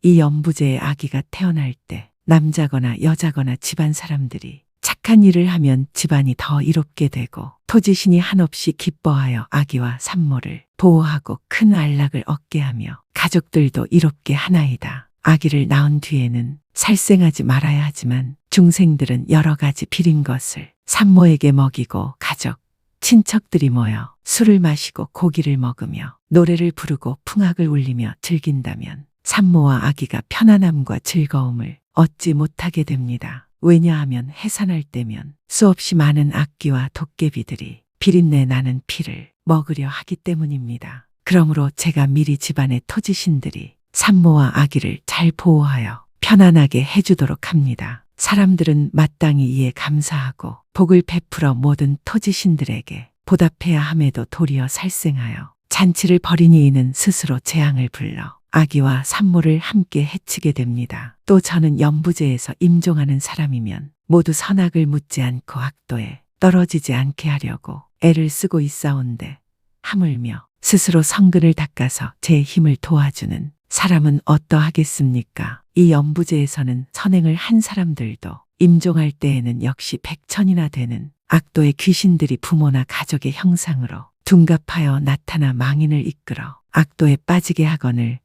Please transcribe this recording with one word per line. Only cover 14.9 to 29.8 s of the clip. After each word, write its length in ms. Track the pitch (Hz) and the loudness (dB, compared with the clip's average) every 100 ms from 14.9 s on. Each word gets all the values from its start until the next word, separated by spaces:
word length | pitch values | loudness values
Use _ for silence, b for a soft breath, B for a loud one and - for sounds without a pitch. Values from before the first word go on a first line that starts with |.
| 135 - _ | -14 -18 _
아기를 460 | - 156 156 143 131 | 2 2 2 0 0
낳은 320 | 139 147 147 | 2 2 0
뒤에는 580 | - 143 123 120 120 147 _ | -2 -2 -2 -4 -6 -10 _
살생하지 680 | - - 208 - 190 170 147 | -6 0 0 4 4 4 2
말아야 400 | - 131 151 143 | 0 0 0 0
하지만 500 | 147 - 120 123 127 143 _ | -2 -4 -4 -4 -4 -12 _
중생들은 800 | - 175 165 175 147 139 123 127 | 4 4 6 2 2 0 -4 2
여러 240 | 156 156 | 2 2
가지 320 | 147 143 139 - | 0 -2 -4 -8
비린 380 | - 170 156 | -2 2 2
것을 480 | 139 127 - - - _ - | 0 -4 -6 -14 -16 _ -6
산모에게 680 | - 202 185 175 151 143 | 2 6 8 6 4 2
먹이고 600 | 139 135 - 123 95 95 - | 2 0 -2 -8 -6 -8 -10
가족, 400 | - - 123 120 _ _ _ _ | -10 -8 -8 -10 _ _ _ _
친척들이 720 | - 233 - 214 _ 170 135 | 4 4 4 -2 _ -2 0
모여 420 | 123 110 110 120 _ | 0 -2 -4 -8 _
술을 340 | - - 220 202 | -8 0 4 4
마시고 520 | 175 147 - - 156 | 4 -2 -6 -12 -14
고기를 440 | - 175 151 147 139 | -4 -2 -2 -2 -2
먹으며 600 | 123 120 107 104 - - _ | -4 -6 -10 -10 -12 -16 _
노래를 420 | 165 170 170 175 | 2 4 2 -2
부르고 460 | - - 143 - 131 | -4 -8 -8 -6 -10
풍악을 440 | - 208 190 170 165 | -6 -2 0 0 0
울리며 460 | 147 131 120 110 - | 0 -2 -4 -6 -8
즐긴다면 840 | - 170 - 139 123 104 - - - _ | -6 -4 -2 -4 -6 -10 -14 -16 -20 _
산모와 640 | - - 190 175 143 131 | -6 0 4 4 4 2